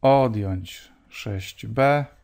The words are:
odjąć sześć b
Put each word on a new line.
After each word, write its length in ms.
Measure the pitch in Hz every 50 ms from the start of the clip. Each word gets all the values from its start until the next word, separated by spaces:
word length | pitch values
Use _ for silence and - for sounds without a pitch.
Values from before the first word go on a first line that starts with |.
| -
odjąć 880 | 135 135 139 131 127 110 107 101 98 92 92 92 - - - - - _ _ _ _
sześć 580 | - - - 113 101 95 92 - - - -
b 380 | 113 113 127 131 139 143 147 139 - _ _